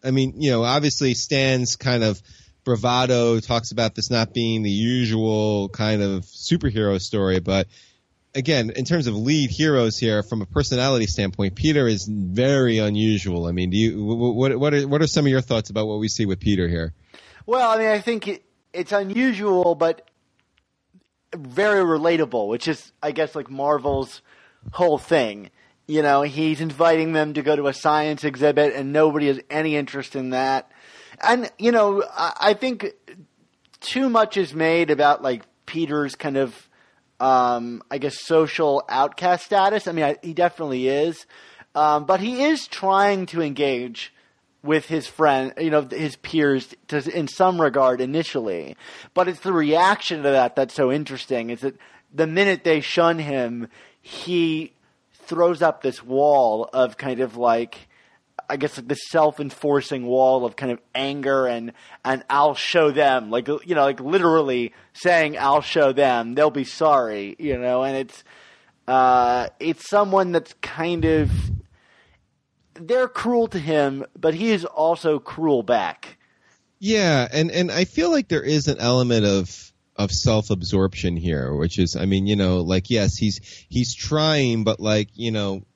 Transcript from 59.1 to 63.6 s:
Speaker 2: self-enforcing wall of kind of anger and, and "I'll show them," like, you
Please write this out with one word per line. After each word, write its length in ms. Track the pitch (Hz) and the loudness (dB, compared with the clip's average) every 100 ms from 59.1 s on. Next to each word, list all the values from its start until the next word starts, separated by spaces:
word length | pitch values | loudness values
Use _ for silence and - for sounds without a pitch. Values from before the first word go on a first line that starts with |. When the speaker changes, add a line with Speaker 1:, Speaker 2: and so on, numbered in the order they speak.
Speaker 2:
self-enforcing 960 | 170 151 147 143 - 151 143 131 139 120 | 2 2 2 -10 -6 0 0 0 -8 0
wall 380 | 127 131 131 | 2 4 4
of 120 | 120 - | 0 -6
kind 160 | 131 | -6
of 80 | 120 _ 127 | -6 _ -6
anger 500 | 139 143 139 135 127 | -6 -4 -2 0 0
and, 260 | 117 117 - - - | -4 -8 -16 -20 -10
and 200 | 123 131 - | -4 -4 0
"I'll 260 | 139 147 135 | 2 2 2
show 340 | - 175 156 | -2 2 2
them," 400 | 143 143 131 107 | 4 2 2 0
like, 180 | 117 117 | -4 -2
you 280 | 147 | -6